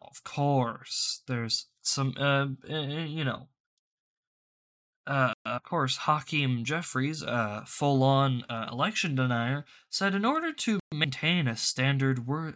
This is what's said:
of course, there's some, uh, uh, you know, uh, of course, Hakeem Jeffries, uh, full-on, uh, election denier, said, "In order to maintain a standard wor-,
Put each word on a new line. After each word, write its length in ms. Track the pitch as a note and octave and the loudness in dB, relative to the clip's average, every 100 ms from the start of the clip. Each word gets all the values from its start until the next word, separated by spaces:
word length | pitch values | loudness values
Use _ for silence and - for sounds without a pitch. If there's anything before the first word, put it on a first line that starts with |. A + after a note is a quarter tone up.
of 200 | - - | -16 -18
course, 960 | - - C#3+ C#3 A#2 - - - - - - | -10 -2 2 4 2 -2 -8 -4 -4 -6 -6
there's 400 | A#2+ A2+ - - _ | -4 -2 -4 -6 _
some, 340 | - - C3+ - | -2 0 0 0
uh, 280 | C#3+ C#3 C#3 C3+ - | 2 2 0 -4 -8
uh, 360 | D#3 C#3+ D3+ D#3+ | -6 -4 -4 -4
you 180 | D#3+ | -2
know, 240 | C3+ - - _ _ _ _ _ _ _ _ _ _ _ _ _ _ _ - | -2 -4 -8 _ _ _ _ _ _ _ _ _ _ _ _ _ _ _ -4
uh, 260 | C#3 B2+ A2 A2 | 0 0 0 -6
of 160 | A#2+ | -6
course, 340 | - E3+ C3 - | -4 0 0 0
Hakeem 600 | - D3+ - D3+ C3+ B2 | 0 0 0 0 2 0
Jeffries, 600 | A#2 D#3 E3 B2+ C#3 D#3 | 0 -4 -2 -2 -2 -2
uh, 420 | - A#2+ G#2+ G#2+ - | -2 -2 -2 -4 -8
full-on, 800 | - C#3+ C3+ C3 C3+ C3+ B2+ - | -2 2 6 6 6 4 2 -4
uh, 180 | A#2 A2+ | -6 -4
election 440 | A#2+ F3 G#3+ F3 C3 | -2 -2 0 0 2
denier, 480 | B2+ A#2+ A#2 C#3+ - - _ | 2 2 0 -2 -6 -18 _
said, 240 | - G3 | -2 0
"In 100 | F#3+ | 2
order 280 | A3+ D#4 E4 | 2 0 -2
to 260 | D4+ - G3+ - | -2 0 0 -2
maintain 560 | D3+ D#3 C3 D#3 F3+ C3+ | -2 -2 0 0 2 2
a 80 | A2+ | 0
standard 680 | - - C3 C#3 C3+ B2+ A#2+ | -2 0 2 2 2 2 -2
wor-, 280 | D3+ D#3+ | -4 -6